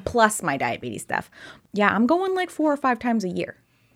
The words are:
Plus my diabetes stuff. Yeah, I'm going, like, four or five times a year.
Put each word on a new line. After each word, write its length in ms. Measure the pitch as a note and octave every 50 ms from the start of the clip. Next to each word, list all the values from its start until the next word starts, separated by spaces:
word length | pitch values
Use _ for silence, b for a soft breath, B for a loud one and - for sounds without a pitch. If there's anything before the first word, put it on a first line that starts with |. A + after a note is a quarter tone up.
| F#3+
Plus 380 | - - A#3+ A3 G#3+ - - G3
my 140 | D#3 C#3
diabetes 440 | C3 C3 A#2+ A2+ - - B2 G#2 - -
stuff. 280 | - - - - - B B B B B B B _ -
Yeah, 160 | G3 G3+ G3+ -
I'm 120 | G3 A#3
going, 300 | A#3+ D#4+ F4 F#4+ F#4+ F#4+
like, 140 | F#4 F4+ F4
four 220 | - - D4+ D4+ C#4+
or 40 |
five 220 | C#4+ - C4 A#3+ A#3
times 240 | - B3 A3+ A3 F#3+
a 60 | F3+
year. 260 | F3 F3+ D#3+ - - _ _ _ _ _ _ _ _